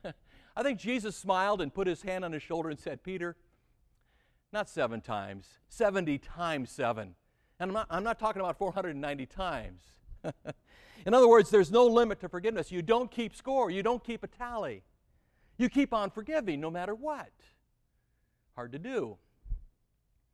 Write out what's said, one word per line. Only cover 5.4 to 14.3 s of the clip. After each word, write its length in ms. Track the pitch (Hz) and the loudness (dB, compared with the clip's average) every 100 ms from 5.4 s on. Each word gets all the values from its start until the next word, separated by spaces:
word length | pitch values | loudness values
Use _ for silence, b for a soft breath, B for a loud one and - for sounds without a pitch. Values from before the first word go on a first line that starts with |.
| - _ _ | -16 _ _
seventy 480 | - 208 196 160 139 | 0 2 2 0 -2
times 520 | - 165 170 151 120 | -6 -6 -4 -2 -6
seven." 460 | - 120 110 98 90 _ _ _ - | -2 -2 -2 -6 -14 _ _ _ -8
And 100 | 180 | -4
I'm 40 | |
not, 140 | 214 202 | -4 -2
I'm 140 | 170 | -2
not 160 | 220 220 | -2 -2
talking 220 | 220 190 | -2 -2
about 160 | 180 - | -4 -2
four 140 | 196 | -2
hundred 180 | 196 185 | -2 -4
and 120 | 139 | -4
ninety 240 | 143 143 131 | -6 -6 -8
times. 560 | - 185 139 98 90 - _ - - | -6 -6 -6 -8 -16 -20 _ -20 -12
<laughs> 800 | - - - - _ - - - 180 | -10 -10 -14 -16 _ -20 -20 -10 4
In 80 | |
other 140 | 247 240 | 8 10
words, 220 | 233 185 | 10 10
there's 220 | 202 165 | 6 6
no 140 | 226 240 | 6 8
limit 340 | 233 233 196 | 6 4 0
to 80 | 185 | -6
forgiveness. 420 | 180 208 214 - | -4 -4 -2 -4
You 100 | 180 | -6
don't 280 | 165 233 247 | 2 2 2
keep 260 | - 220 - | -4 -6 -6
score. 340 | 254 269 208 | -4 0 0
You 140 | 185 | 0
don't 200 | 208 247 | -2 -2
keep 200 | - 226 | -4 -10
a 40 | |
tally. 560 | - | -10